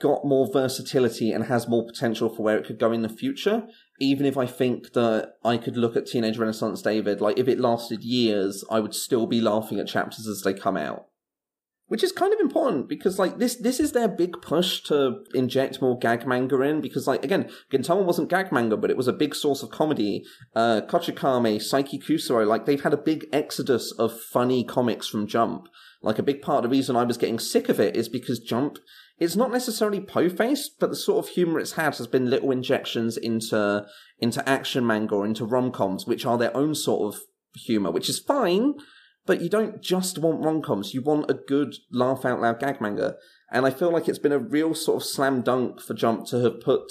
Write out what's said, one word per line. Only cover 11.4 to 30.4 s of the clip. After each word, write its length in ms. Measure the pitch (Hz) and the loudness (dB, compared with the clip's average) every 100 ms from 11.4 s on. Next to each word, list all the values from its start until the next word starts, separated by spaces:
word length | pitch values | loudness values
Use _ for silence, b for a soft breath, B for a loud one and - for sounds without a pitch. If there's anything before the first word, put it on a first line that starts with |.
| _ _ _ _ - | _ _ _ _ -6
Which 100 | 220 | -2
is 80 | 370 | 0
kind 220 | - 370 | 2 2
of 80 | 427 | 2
important 480 | 339 - 269 156 113 | 2 2 0 0 -4
because, 300 | 151 202 185 | -4 -2 0
like, 180 | 180 - | 0 0
this, 180 | 240 - | -2 0
this 220 | 226 262 | -2 0
is 140 | 302 | 0
their 160 | 247 226 | 2 0
big 320 | 175 175 - | 0 -2 -4
push 400 | - 147 180 - | -2 0 0 -2
to 380 | - 151 135 120 - | 0 2 2 0 -4
inject 480 | 123 127 131 135 - | 0 0 2 0 0
more 160 | 131 123 | 0 2
gag 280 | 131 117 131 | 2 0 0
manga 320 | 123 131 135 | 0 2 2
in 180 | 135 156 | 2 0
because, 260 | 127 - 127 | -2 -4 -2
like, 160 | 127 | 0
again, 280 | 135 185 117 B B | 0 0 -2 B B
Gintama 320 | 135 123 180 | -2 2 2
wasn't 280 | 185 170 156 | 2 0 0
gag 200 | 175 190 | 0 0
manga, 280 | 139 117 104 | 0 2 2
but 100 | 101 | 2
it 60 | - | 0
was 120 | 123 | 0
a 40 | |
big 220 | 101 151 | 0 0
source 280 | - 151 135 | 0 -2 -2
of 80 | 110 | -4
comedy. 540 | - 156 147 104 101 - B B - | -2 0 0 0 -2 -8 B B 0
Uh, 240 | 117 110 104 | 2 2 2
Kochikame, 680 | 170 170 - 151 127 117 107 | 0 -2 -2 0 2 2 0
Saiki 440 | 107 135 139 139 | 0 0 0 -4
Kusuro, 440 | - 156 - 120 107 | -2 -2 2 2 4
like, 180 | 110 | 2
they've 180 | - 143 | 2 0
had 120 | 160 | 2
a 120 | 151 - | 0 2
big 160 | 156 - | -2 0
exodus 600 | 135 151 - 131 117 - - | -2 -2 -2 0 0 0 -2
of 200 | 113 - | -2 -2
funny 460 | - 131 123 127 | -4 0 2 0
comics 420 | 117 - 123 101 - | 0 0 0 0 -4
from 200 | 110 107 | -4 -2
Jump. 420 | 120 110 90 - B B B | 0 0 -2 -12 B B B
Like, 180 | - 110 | -2 0
a 40 | |
big 180 | - 139 | 0 -2
part 240 | - 143 | 0 0
of 60 | 117 | 2
the 40 | |
reason 220 | 135 131 120 | 2 2 2
I 80 | |
was 140 | 120 117 | 0 0
getting 200 | - 113 | 0 -2
sick 300 | - - - | 0 0 2
of 100 | - | 2
it 160 | 101 | 2
is 140 | - 110 | 0 -2
because 300 | 127 - 120 | -4 -4 -6
Jump, 380 | - 117 143 - - B B B | -2 -2 -2 -6 -18 B B B
it's 180 | 170 175 | -2 2
not 160 | 247 | 0
necessarily 480 | 247 247 214 214 202 | 0 -2 -2 -2 -2
po-faced, 800 | 190 - 160 185 | -2 0 2 2